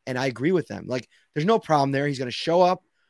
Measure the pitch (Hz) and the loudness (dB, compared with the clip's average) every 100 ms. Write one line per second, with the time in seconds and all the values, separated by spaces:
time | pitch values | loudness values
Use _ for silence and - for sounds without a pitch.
0 | - 127 135 113 143 185 - 101 90 127 | -8 -4 -4 -2 0 0 -2 -10 -6 -8
1 | - _ _ 147 170 226 - 151 139 139 | -8 _ _ -4 0 0 2 2 2 0
2 | 147 131 127 - - 170 180 185 _ _ | -2 -4 -8 -6 0 4 4 2 _ _
3 | _ | _